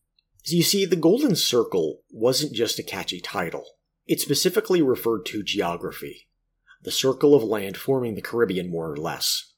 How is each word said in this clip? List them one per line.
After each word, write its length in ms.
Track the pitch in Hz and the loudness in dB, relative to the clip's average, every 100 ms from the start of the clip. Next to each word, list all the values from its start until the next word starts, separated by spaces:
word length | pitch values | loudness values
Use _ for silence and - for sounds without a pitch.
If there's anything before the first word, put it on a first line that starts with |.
| _ _ _ _ | _ _ _ _
So 120 | - 170 | -2 2
you 60 | |
see, 220 | - 202 | 2 2
the 120 | 185 180 | 2 4
Golden 400 | 165 240 294 165 | 4 4 2 2
Circle 640 | - 123 - 92 78 - _ | 2 2 2 0 -2 -4 _
wasn't 440 | 90 120 135 151 | -2 0 2 -2
just 240 | 110 110 - | -2 -2 -4
a 40 | |
catchy 380 | - 95 90 90 | -8 -10 -8 -10
title. 440 | - 101 85 - - _ _ _ - | -8 -6 -4 -6 -12 _ _ _ -4
It 140 | 156 | -2
specifically 600 | - 139 180 208 208 185 | 0 0 0 0 2 4
referred 420 | 135 117 117 110 - | 4 2 0 -2 -4
to 160 | 107 | -8
geography, 840 | 92 101 87 85 85 - 71 - _ _ _ _ _ _ | -4 -2 -2 -4 -8 -10 -14 -16 _ _ _ _ _ _
the 80 | - | -6
circle 440 | - 135 131 147 | -2 0 4 6
of 100 | 143 | 6
land 320 | 110 107 98 92 | 6 -2 -4 -6
forming 380 | - 135 120 | -2 -2 -2
the 80 | 95 | -6
Caribbean 480 | - 117 110 92 90 | -4 0 2 0 -4
more 200 | 82 80 | -6 -6
or 60 | 73 | -6
less. 560 | 82 69 - - - | -6 -4 -4 -4 -8